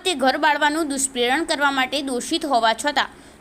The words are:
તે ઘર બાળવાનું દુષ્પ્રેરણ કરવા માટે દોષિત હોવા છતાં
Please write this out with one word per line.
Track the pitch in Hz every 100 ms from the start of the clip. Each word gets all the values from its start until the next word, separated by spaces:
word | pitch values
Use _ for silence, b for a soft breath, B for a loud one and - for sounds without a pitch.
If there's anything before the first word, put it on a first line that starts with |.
તે | 370 302
ઘર | 262 294
બાળવાનું | 311 294 294 311 311
દુષ્પ્રેરણ | 269 - 247 240 277 320
કરવા | 294 285 277
માટે | 254 269 277
દોષિત | 240 - 330 311
હોવા | 240 226
છતાં | 226 294 269 220 B B B